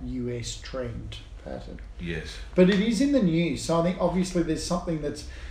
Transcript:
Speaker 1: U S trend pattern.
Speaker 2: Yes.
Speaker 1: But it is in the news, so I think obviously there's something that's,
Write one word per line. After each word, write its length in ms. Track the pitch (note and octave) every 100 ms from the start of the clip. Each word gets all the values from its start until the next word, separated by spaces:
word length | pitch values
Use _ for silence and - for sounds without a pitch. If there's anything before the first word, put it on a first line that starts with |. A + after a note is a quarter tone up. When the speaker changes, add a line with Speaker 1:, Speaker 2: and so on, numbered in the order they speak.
Speaker 1:
U 260 | B2 B2+ A#2+
S 280 | A#2+ A#2 -
trend 600 | - C3 A#2+ A2+ G#2+ - - - -
pattern. 340 | B1+ - - - -
Speaker 2:
Yes. 380 | E2+ D#2+ D#2 - - -
Speaker 1:
But 140 | F#3
it 100 | G3
is 220 | A3+ G#3+
in 100 | C#4+
the 100 | C4+
news, 400 | F3+ E3 E3 A#2+
so 160 | - E3
I 40 |
think 140 | F3 F3+
obviously 420 | F3 F3+ F3+ F3
there's 200 | D#3 D#3
something 380 | - F3+ F3+ D#3
that's, 260 | D3 - - - -